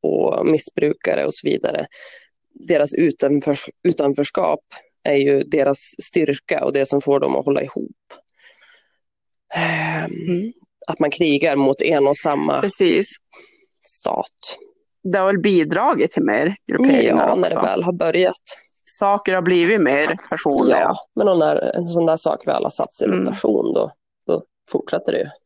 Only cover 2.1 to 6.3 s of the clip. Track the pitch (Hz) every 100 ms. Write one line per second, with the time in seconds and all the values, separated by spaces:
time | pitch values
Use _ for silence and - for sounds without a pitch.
2.1 | - _ _ _ - 165 156 151 - 127
3.1 | - 139 143 147 139 - _ - - 143
4.1 | 143 143 - 160 151 _ - - _ -
5.1 | 143 139 139 - 151 139 139 - - -
6.1 | - 151